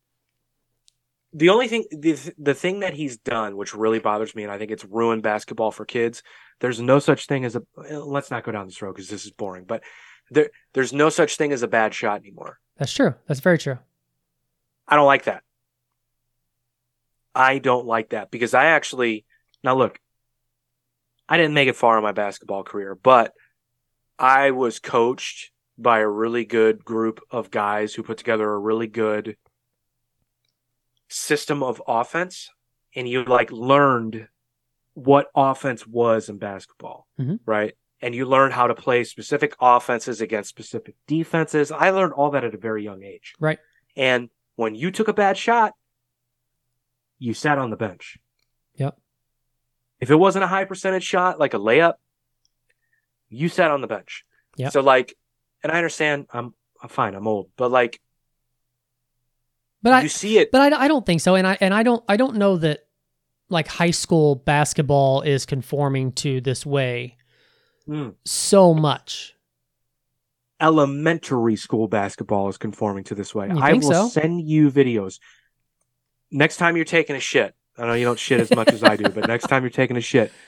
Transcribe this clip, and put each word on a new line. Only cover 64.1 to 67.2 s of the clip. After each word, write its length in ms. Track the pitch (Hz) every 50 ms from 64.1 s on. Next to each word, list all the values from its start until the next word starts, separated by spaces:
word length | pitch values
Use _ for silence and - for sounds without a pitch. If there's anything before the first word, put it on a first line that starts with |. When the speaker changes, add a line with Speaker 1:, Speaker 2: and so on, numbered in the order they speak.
| 175 160 151 147 143
Speaker 2:
basketball 880 | 131 - - 147 147 151 - - - 151 131 147 139 135 135 135 139
is 240 | - 147 139 131 -
conforming 640 | - 147 135 117 - - 143 143 139 135 135 131 127
to 300 | 131 - - 147 135 127
this 240 | 123 139 127 - -
way 500 | 147 139 139 131 127 123 120 123 123 _ _